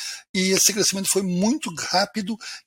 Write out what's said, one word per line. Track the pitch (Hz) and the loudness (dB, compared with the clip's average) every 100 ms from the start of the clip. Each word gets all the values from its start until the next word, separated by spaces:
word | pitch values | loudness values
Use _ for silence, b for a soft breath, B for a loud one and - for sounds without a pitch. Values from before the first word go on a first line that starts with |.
| B B - | B B -6
E | 190 185 | -2 2
esse | 185 - | 4 4
crescimento | 208 175 196 196 | 2 0 0 0
foi | 185 | 0
muito | 196 180 208 302 226 | 0 2 2 0 -2
rápido | 156 - 180 202 220 190 220 B B | -8 -2 0 0 -2 -6 -8 B B